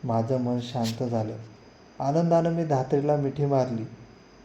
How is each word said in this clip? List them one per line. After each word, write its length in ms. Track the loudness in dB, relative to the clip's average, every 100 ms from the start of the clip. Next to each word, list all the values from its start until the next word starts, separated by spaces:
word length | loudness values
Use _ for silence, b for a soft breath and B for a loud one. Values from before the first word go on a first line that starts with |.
माझं 380 | -2 0 2 0
मन 180 | 0 -2
शांत 420 | -4 -2 -2 -2
झालं. 320 | -2 -2 -2 -6 -14 -20 -20 -20 -20 -6
आनंदानं 520 | 0 2 4 4 4
मी 140 | 0 0
धात्रीला 500 | 0 2 2 2 2
मिठी 300 | 0 -2 0
मारली. 380 | 2 0 -2 -8 -12 -20 -20 -20 -20